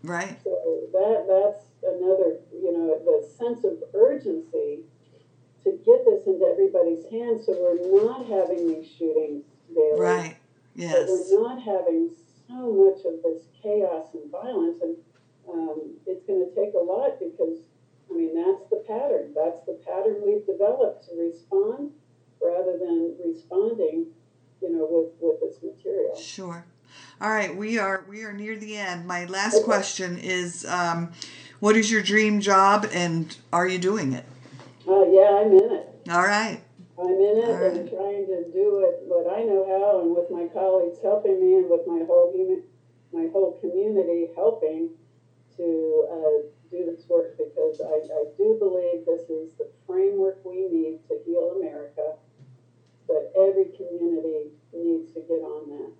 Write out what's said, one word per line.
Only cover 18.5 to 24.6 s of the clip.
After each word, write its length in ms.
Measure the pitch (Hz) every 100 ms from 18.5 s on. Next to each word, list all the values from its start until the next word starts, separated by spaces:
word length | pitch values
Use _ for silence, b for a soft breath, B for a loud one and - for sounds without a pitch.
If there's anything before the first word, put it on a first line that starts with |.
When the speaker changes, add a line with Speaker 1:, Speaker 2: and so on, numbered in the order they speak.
| 196 -
Speaker 2:
the 140 | - -
pattern. 460 | 220 285 - 151
That's 300 | 151 165 170 -
the 80 | 165 -
pattern 360 | 185 214 208
we've 220 | 202 214 196
developed 640 | 180 202 262 233 - -
to 80 | 170
respond 800 | 170 170 _ 196 214 262 294 - _ _ _ _
rather 360 | 170 175 180 170
than 380 | 175 170 165 151 170
responding, 840 | 165 - 185 220 226 160 160 165 - _ _ _ _